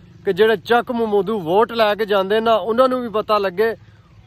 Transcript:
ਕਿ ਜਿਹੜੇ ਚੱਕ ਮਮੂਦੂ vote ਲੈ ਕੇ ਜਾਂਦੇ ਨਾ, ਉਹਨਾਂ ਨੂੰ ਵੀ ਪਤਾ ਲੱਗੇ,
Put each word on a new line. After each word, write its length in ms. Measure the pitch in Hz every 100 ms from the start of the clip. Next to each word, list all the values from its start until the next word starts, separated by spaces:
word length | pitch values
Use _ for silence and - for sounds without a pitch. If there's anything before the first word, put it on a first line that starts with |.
| - -
ਕਿ 80 | -
ਜਿਹੜੇ 240 | 180 220 214
ਚੱਕ 320 | - 240 233
ਮਮੂਦੂ 460 | 233 220 208 190 220
vote 320 | 156 190 220
ਲੈ 220 | 233 214
ਕੇ 120 | 202 214
ਜਾਂਦੇ 340 | 202 190 220
ਨਾ, 140 | 226
ਉਹਨਾਂ 340 | 220 196 226 262
ਨੂੰ 120 | 254
ਵੀ 60 | 240
ਪਤਾ 280 | 208 - 214
ਲੱਗੇ, 360 | 196 180 226 202 - - _ -